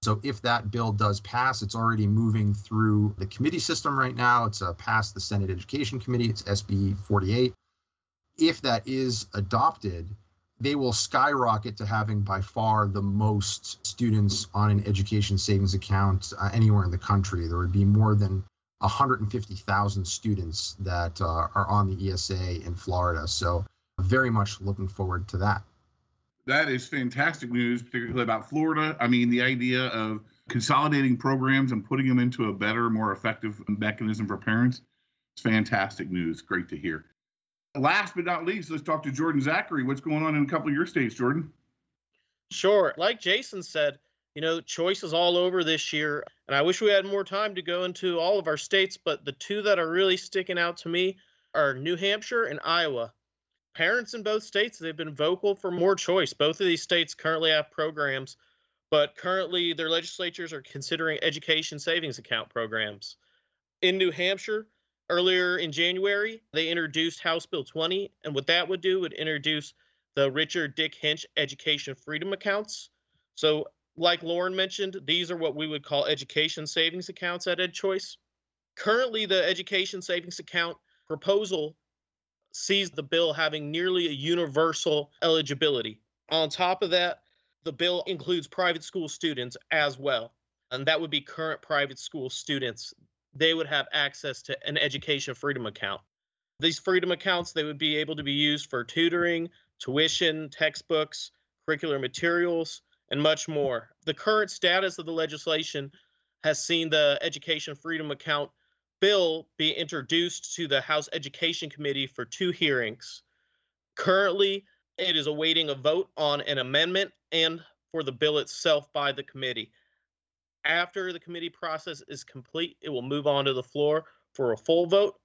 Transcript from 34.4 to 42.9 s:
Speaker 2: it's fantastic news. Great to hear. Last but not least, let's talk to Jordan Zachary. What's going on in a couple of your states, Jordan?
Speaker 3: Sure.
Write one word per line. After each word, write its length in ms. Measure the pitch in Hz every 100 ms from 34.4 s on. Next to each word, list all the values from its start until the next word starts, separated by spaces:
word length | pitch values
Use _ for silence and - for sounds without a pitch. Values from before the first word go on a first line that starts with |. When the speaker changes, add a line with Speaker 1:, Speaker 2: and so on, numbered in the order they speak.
| - 110 123 123 _ _ _ _ _
Speaker 2:
it's 80 | -
fantastic 680 | 120 110 101 107 98 - 95
news. 320 | 90 85 80
Great 260 | - 90 85
to 80 | 76
hear. 300 | 73 80 - _ _ _ _ _ _ 143
Last 380 | 139 185 196
but 120 | 180 175
not 180 | 175
least, 260 | 165 208 151
let's 120 | 156
talk 200 | 151 156
to 60 | 151
Jordan 300 | 131 165 151
Zachary. 440 | 135 170 214 156
What's 180 | 127 135
going 200 | 160 151
on 140 | 156 151
in 60 |
a 40 | 143
couple 220 | 156 151
of 60 |
your 100 | 143
states, 300 | 170 180 123
Jordan? 360 | - 127 147 151 _ _ _ _ _ _ _ _ _ _
Speaker 3:
Sure. 420 | - 190 208 165